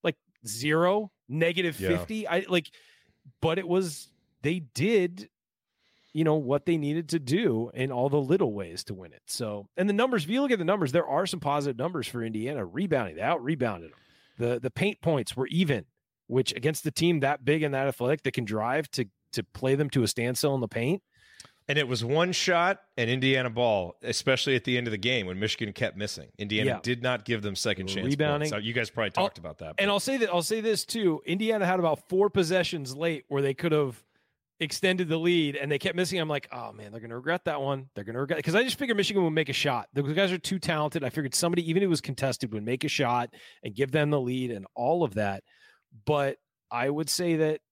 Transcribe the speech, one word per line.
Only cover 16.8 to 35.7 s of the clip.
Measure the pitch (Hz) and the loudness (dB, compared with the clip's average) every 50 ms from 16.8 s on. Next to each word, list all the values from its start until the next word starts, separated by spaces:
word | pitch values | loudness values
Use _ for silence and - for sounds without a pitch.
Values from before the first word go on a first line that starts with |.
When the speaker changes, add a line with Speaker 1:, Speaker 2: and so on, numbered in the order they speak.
| - | -4
Speaker 1:
the | 156 | -4
team | - - 165 175 175 151 | -2 2 2 4 4 4
that | 139 135 147 - 117 | 2 0 0 0 0
big | 139 151 160 156 | 0 2 2 2
and | 147 139 | 0 0
that | 135 135 | 0 0
athletic | 139 - - 120 123 156 151 - | -2 0 0 0 0 0 0 0
that | 135 - | -2 -2
can | - 120 | -2 -4
drive | 101 110 107 107 120 131 156 151 - | -2 -2 -2 0 0 0 -2 -2 -4
to, | - 139 120 98 _ _ _ _ - | -4 -4 -4 -4 _ _ _ _ -6
to | 120 101 _ _ | -6 -6 _ _
play | - 131 131 135 | -2 2 2 2
them | 139 151 139 | 2 0 2
to | - 135 117 | 2 2 2
a | |
standstill | 104 - - 117 123 127 - - 147 139 | 2 0 -2 -2 -2 -2 0 0 0 0
in | 131 | 0
the | 120 104 | -2 -4
paint, | - 117 117 135 180 - _ _ _ _ _ _ - - - - _ _ _ - | -2 -2 0 0 -2 -2 _ _ _ _ _ _ -20 -20 -20 -20 _ _ _ -2
Speaker 2:
And | 139 151 | 0 0
it | 147 | 2
was | 123 127 110 117 | 0 -2 -2 0
one | 117 143 156 175 180 175 | 0 2 2 2 2 0
shot | - - 185 175 170 170 185 196 - _ _ _ | 0 2 2 4 4 4 2 2 -2 _ _ _
and | - 117 113 | -2 0 0
Indiana | 123 131 127 135 135 131 127 123 | 2 2 4 4 4 2 2 0
ball, | 110 120 123 117 107 98 90 85 - _ - | 0 2 2 4 4 2 0 -4 -8 _ -6
especially | 117 113 - - 139 131 123 - 143 131 | -4 -4 0 2 2 2 2 2 2 2
at | 120 - | 2 2
the | 131 123 | 0 0
end | 123 123 | 0 0
of | 120 | -2
the | 107 | -4
game | 101 95 123 131 120 98 | -2 -2 0 0 0 -2
when | 92 92 95 | -4 -4 -2
Michigan | 107 107 - - 113 104 | -2 -2 -2 -2 -4 -8
kept | 101 - 123 101 80 | -4 -4 -4 -4 -2
missing. | 95 107 104 - - 69 - _ | -6 -8 -6 -8 -10 -14 -18 _
Indiana | - 104 101 107 107 117 135 | -10 -6 -2 0 2 2 2
Speaker 1:
Yeah. | 120 98 - | 0 0 -2
Speaker 2:
did | 117 123 120 | -4 -4 -2
not | 120 127 127 113 104 | 0 -2 -2 -2 -2
give | - 117 110 | -2 -2 -2
them | 104 104 95 | -2 -4 -4
second | - - 113 98 95 95 | -2 -2 -2 -2 -2 -4
chance | 92 95 98 92 | -4 -4 -2 -2
Speaker 1:
Rebounding. | 131 143 139 151 151 147 147 151 - | -2 0 0 2 0 0 0 -2 -2
Speaker 2:
points. | |
So | 107 | -4
you | 104 104 113 117 | -4 -4 -2 -2
guys | 123 113 - | -2 -2 -2
probably | - 120 110 98 - | -2 -2 -2 0 0
Speaker 1:
I'll | 175 190 | 0 0
Speaker 2:
talked | 196 - | 0 -2
about | - 85 82 76 _ | -8 -14 -14 -12 _
that, | 85 78 - | -12 -8 -2
Speaker 1:
and | - 202 | 0 0
Speaker 2:
but | 202 | 2
Speaker 1:
I'll | 202 202 | 2 0
say | - 262 269 | 0 0 0
that, | 262 226 196 | 0 0 2
I'll | 175 175 | 2 0
say | 160 - 214 226 | 0 0 -2 0
this | 214 226 214 - - | 0 0 0 0 -2
too. | - - 233 208 180 156 147 - | -4 -4 2 2 2 2 0 -2
Indiana | - 170 196 220 220 220 214 208 | -2 -2 0 2 0 2 2 2
had | 175 185 185 | 2 2 2
about | 175 160 151 - - _ | 2 2 0 0 -4 _
four | 185 185 202 208 | 2 4 4 4
possessions | - 196 180 156 180 185 170 - - 160 139 127 131 | 4 2 2 4 2 2 2 0 -2 -6 -6 -8 -6
late | 143 165 170 160 147 - _ | -2 -2 -2 -2 -4 -6 _
where | 139 135 | 0 2
they | 139 135 131 | 2 2 0
could | - - 170 | 0 0 2
have | 156 151 143 131 117 - _ _ _ _ _ _ _ _ _ _ _ _ | 4 2 2 0 -4 -10 _ _ _ _ _ _ _ _ _ _ _ _
extended | 160 143 - - - 185 185 185 185 151 | -4 -4 -2 0 2 2 2 2 2 0
the | 160 | 0
lead, | 165 160 175 175 170 156 143 139 | 2 4 4 4 6 4 2 0
and | 143 139 143 | -2 -2 0